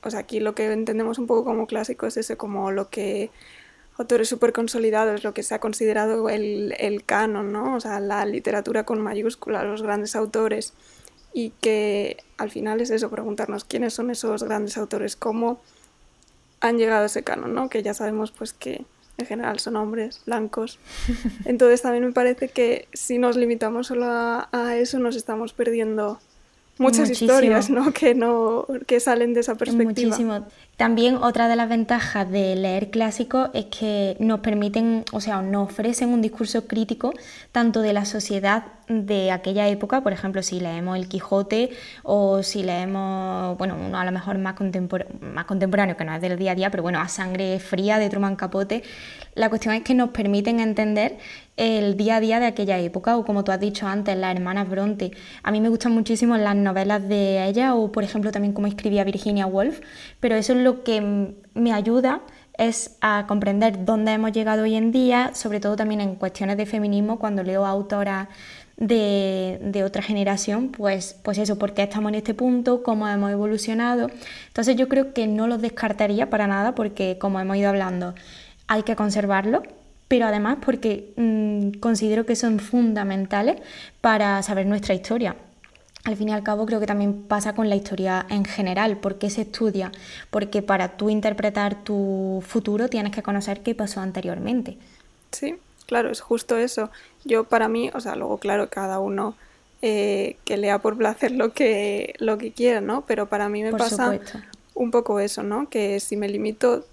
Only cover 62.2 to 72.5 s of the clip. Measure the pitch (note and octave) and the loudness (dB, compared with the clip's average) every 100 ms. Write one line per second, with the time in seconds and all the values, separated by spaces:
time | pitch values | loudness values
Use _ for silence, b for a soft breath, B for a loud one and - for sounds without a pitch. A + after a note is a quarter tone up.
62.2 | - B B - A3+ A3+ - - G#3+ G#3 | -6 B B -2 0 0 -6 -2 0 2
63.2 | G3+ G3+ G3+ G3+ A3+ G3 F#3 A3 A3 A3 | 0 0 2 4 2 2 0 2 2 2
64.2 | A3 A3 A3 G#3+ A3 A3 A3+ B3 B3+ B3 | 0 0 2 2 2 2 4 4 4 4
65.2 | B3+ - A3 G#3 G#3 G#3 G#3+ G#3+ G3+ F#3 | 2 -2 -4 -2 0 0 0 0 -2 -2
66.2 | F#3 F#3 G3 G3+ G#3 A3 G#3 G3+ G#3 A3+ | -6 -4 -2 -2 -2 -2 0 2 2 0
67.2 | G#3+ G3+ F#3 F#3+ G3 G3 G3+ G3+ G3+ F#3+ | -2 -2 0 0 2 0 -2 -2 0 -2
68.2 | G3 B B B B - A3 A3+ G#3 G3+ | -6 B B B B -4 2 4 4 2
69.2 | G3 F#3+ F#3 F#3 G3+ G3+ G3 G#3 G3+ G#3 | 2 0 -2 -4 -4 -2 -2 -2 -2 0
70.2 | G3 G3 - G#3 C4 C4 G3+ F#3+ F3+ - | 0 0 0 -2 -2 -2 -2 0 -4 -8
71.2 | - G3+ G#3 G#3 G3+ G3+ G3+ G#3 G#3 G#3 | -4 -2 0 0 -2 0 -2 0 -2 -2
72.2 | G#3+ G#3+ B3+ | -4 0 2